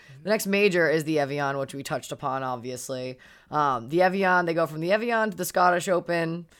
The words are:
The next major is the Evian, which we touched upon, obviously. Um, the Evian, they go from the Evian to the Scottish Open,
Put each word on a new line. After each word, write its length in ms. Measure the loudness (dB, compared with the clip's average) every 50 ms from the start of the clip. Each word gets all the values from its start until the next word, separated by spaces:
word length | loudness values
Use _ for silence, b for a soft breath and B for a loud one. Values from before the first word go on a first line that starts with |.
| b b -20 -12
The 80 | -2 -2
next 160 | -2 -2 0
major 440 | 0 2 4 4 4 4 4 4 4
is 140 | 2 2 0
the 140 | 0 0 0
Evian, 380 | 0 0 -2 -2 -2 -2 -2
which 180 | -4 -6 -6 -8
we 80 | -12
touched 300 | -8 -6 -6 -6 -6 -10
upon, 300 | -12 -8 -6 -4 -4 -4
obviously. 760 | -4 -4 -6 -6 -8 -10 -10 -10 -8 -8 -8 -8 -8 -10 -10 -14 b b b b b b
Um, 380 | -2 0 2 2 0 -2 -4 -2
the 140 | 2 4
Evian, 420 | 4 4 4 2 2 4 4 2 2
they 80 | 2
go 140 | 0 0 0
from 140 | 0 -2 -4
the 120 | 0 0
Evian 380 | 0 0 0 0 0 0 0 0
to 60 | -2 -6
the 80 | -8
Scottish 420 | -2 2 4 4 4 4 2 0 0
Open, 580 | 0 0 0 0 0 0 0 0 -4 -6 -10 b b b